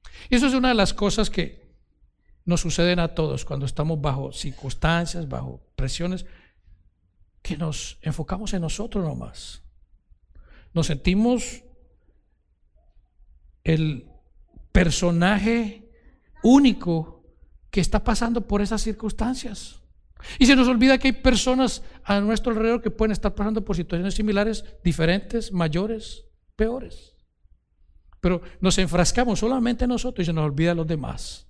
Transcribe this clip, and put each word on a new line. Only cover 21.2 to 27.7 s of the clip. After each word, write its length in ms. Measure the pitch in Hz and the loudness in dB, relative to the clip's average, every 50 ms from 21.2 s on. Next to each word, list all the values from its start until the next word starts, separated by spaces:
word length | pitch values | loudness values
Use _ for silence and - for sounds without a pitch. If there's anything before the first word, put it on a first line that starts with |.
| - 262 247 208 - 254 254 254 262 262 - - - - - - - | 2 2 2 4 2 2 2 2 2 0 -2 -4 -10 -14 -16 -10 -4
a 180 | - 202 202 | -2 0 0
nuestro 320 | 202 208 226 208 - 247 226 | 2 0 0 0 0 -2 0
alrededor 300 | 208 220 226 240 233 - | 0 0 0 0 0 -2
que 80 | 214 | -4
pueden 220 | - - 220 220 202 | -2 0 0 0 0
estar 220 | - - 202 196 | 0 -2 -2 -2
pasando 300 | - 202 214 220 220 208 | -2 -4 -2 -2 -4 -4
por 120 | - 190 | -4 -4
situaciones 380 | 165 165 - 175 170 180 196 190 | -4 -4 -4 -4 -4 -2 -2 -2
similares, 500 | 214 220 214 208 196 208 220 214 214 - - - - - | 0 0 0 2 2 0 0 -2 -6 -8 -12 -10 -4 -2
diferentes, 720 | 175 156 - 160 165 180 202 196 - - 233 220 - 196 | 0 0 2 2 2 2 0 0 -4 -6 -6 -6 -4 -2
mayores, 720 | 180 170 160 147 175 196 220 226 214 - - - - - - _ _ _ _ _ | -2 -2 0 0 -2 -4 -4 -6 -8 -10 -12 -16 -16 -18 -20 _ _ _ _ _
peores. 580 | - 214 226 240 269 - - - - - - _ _ _ _ _ _ _ _ - _ _ _ | -2 -2 -2 -2 -4 -10 -12 -16 -18 -20 -20 _ _ _ _ _ _ _ _ -20 _ _ _